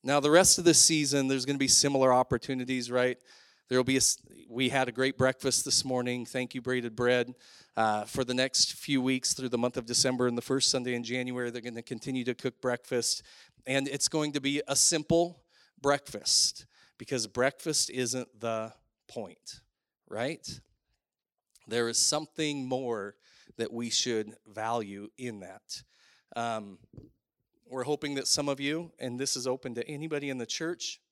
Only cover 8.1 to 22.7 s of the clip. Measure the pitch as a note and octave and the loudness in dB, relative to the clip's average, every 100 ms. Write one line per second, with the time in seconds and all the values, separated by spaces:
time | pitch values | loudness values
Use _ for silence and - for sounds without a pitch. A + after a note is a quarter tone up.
8.1 | - B2 B2+ C3 - - - - C#3 B2+ | -4 -2 0 0 2 0 -2 -2 0 2
9.1 | B2+ - - C3 A#2+ B2 B2+ A#2 A#2+ C3+ | 0 -2 -4 -2 0 0 -2 -2 2 2
10.1 | B2+ B2+ A#2+ - C3+ - C3+ B2 A#2+ A#2 | 2 0 0 -2 0 2 0 -2 -4 -4
11.1 | B2+ B2+ B2 A#2+ A#2+ A#2 A#2 - A#2+ C#3+ | -4 -4 -4 -6 -6 -10 -12 -10 -10 -6
12.1 | C3 B2 A#2+ C3 - B2+ B2 - B2 A2+ | -4 -4 -4 -6 -4 -4 -4 -2 -2 0
13.1 | - - - - _ - C3+ C#3 C#3 - | -4 -6 -20 -20 _ -2 -2 -2 -2 -2
14.1 | D#3+ D3+ C#3+ C#3 C#3+ - C3+ - E3 D3 | 0 -2 -2 -2 -4 -2 2 2 2 2
15.1 | E3 F3 F3 _ _ _ _ C#3 C#3+ - | 2 2 -4 _ _ _ _ 0 0 -2
16.1 | G#2 - - - - - _ _ _ A#2 | -8 0 2 2 -2 -20 _ _ _ -6
17.1 | C3 G#2+ B2 C3 - E3 D3+ - B2+ B2 | -6 -4 0 0 0 -4 -2 -2 -2 -4
18.1 | B2+ - G#2+ A#2 A2+ A2 - _ _ - | -4 -8 -8 -6 -4 -6 -14 _ _ -14
19.1 | B2 G2 E2+ - - _ _ _ _ _ | -12 -12 -16 -20 -20 _ _ _ _ _
20.1 | G#2 B2+ E3 - - _ _ _ _ _ | -6 -6 -6 -12 -16 _ _ _ _ _
21.1 | _ _ _ _ _ - A#2 A#2 A2+ - | _ _ _ _ _ -6 -2 0 0 0
22.1 | D3+ D3+ - D#3 C#3+ C3 | 0 -4 -4 -4 -2 -4